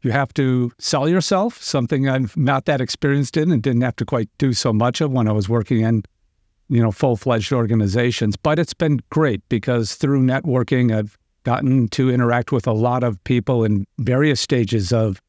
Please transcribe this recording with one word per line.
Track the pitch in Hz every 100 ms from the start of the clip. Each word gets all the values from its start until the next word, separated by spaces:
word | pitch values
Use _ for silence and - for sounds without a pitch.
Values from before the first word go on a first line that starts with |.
you | 127
have | 120 135 -
to | 135 127 123 -
sell | - 151 143
yourself, | 180 - 190 220 -
something | - 143 120 143 135
I'm | 131 123 -
not | 135 135 -
that | 143
experienced | 127 - 147 139 139 -
in | 156
and | 151
didn't | 110 120
have | 123 -
to | 110
quite | 131 107 _
do | 139
so | 117 131
much | 107 120 123
of | 156
when | 131 110
I |
was | 107 98
working | 117 107 120
in, | 110 113 101 _ _ _ _ _ _
you | 120
know, | 113
full-fledged | 101 139 117 - 117 101
organizations. | 131 113 113 104 101 123 117 110 104
But | 156 151
it's | 170
been | - 165 143 -
great | - 156 98 _
because | 120 101 123 110 -
through | 143 139
networking, | 127 131 160 127 120 131 123 110
I've | 104 _ _ _
gotten | - 120 131 131 113
to | - 131
interact | 123 120 120 117
with | 135 110
a |
lot | 110 120 123
of | 123 101 -
people | 123 107 123 110
in | 104 98 -
various | 120 127 151 131
stages | - 135 107 113 92
of | 120 110 95